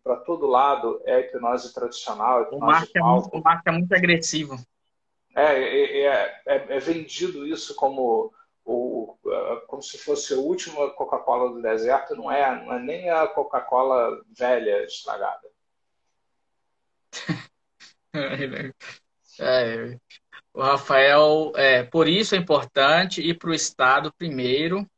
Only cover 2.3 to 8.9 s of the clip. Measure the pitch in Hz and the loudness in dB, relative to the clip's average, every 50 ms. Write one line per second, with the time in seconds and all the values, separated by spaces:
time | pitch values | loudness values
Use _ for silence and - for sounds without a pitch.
2.3 | 127 120 110 - 135 139 117 117 156 165 165 - - 175 170 - - 185 185 - | 2 2 0 -2 -4 -2 2 4 4 4 2 0 -2 2 4 6 4 4 4 0
3.3 | - 160 160 165 170 170 - 175 165 170 180 180 190 180 180 175 170 165 165 - | -4 0 2 2 2 2 2 -2 0 0 0 2 2 2 4 4 2 2 0 -2
4.3 | - 156 151 139 131 127 - _ _ _ _ _ _ _ _ _ _ _ _ _ | -4 -4 -6 -6 -10 -14 -16 _ _ _ _ _ _ _ _ _ _ _ _ _
5.3 | - 131 147 151 143 131 131 110 - 139 139 135 143 139 143 143 135 104 98 - | 0 2 4 4 4 2 2 0 2 2 2 2 2 2 2 2 2 2 0 -2
6.3 | - - - 135 139 135 135 - 135 135 139 165 160 165 156 - - - 175 180 | -6 -6 -4 -2 -2 -2 -2 -2 -6 -4 -2 -2 -4 -4 -6 -10 -8 -6 -6 -6
7.3 | 156 143 143 151 160 135 - - 139 - 143 135 135 135 127 117 113 110 113 110 | -6 -6 -8 -8 -8 -8 -8 -12 -6 -2 -2 -2 0 0 0 0 0 0 0 -4
8.3 | - _ _ _ _ _ _ 113 120 120 123 123 | -8 _ _ _ _ _ _ -6 -6 -4 -4 -4